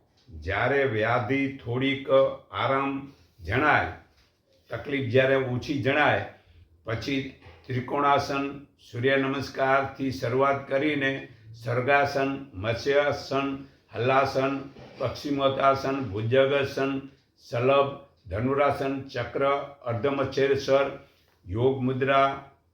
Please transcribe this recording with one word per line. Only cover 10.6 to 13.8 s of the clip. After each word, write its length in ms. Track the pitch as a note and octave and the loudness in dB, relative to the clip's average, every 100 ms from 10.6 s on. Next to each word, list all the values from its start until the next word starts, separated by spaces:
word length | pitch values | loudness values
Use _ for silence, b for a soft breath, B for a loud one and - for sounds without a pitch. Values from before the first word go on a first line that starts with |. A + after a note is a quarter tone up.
| - | -2
કરીને 600 | C3+ D3+ C#3+ C3+ C3+ - B B - | 0 0 0 -2 -2 -10 B B -12
સર્ગાસન, 840 | A#2+ A#2+ B2 C#3+ C3+ C#3 C#3 C3+ - | -2 -2 4 4 4 0 -2 -4 -8
મત્સ્યાસન, 1120 | F#2+ A2 A#2 C#3 C#3 C#3+ - - C3+ C#3 C3+ B B | -6 -4 -2 2 4 2 -2 -4 -2 -2 -6 B B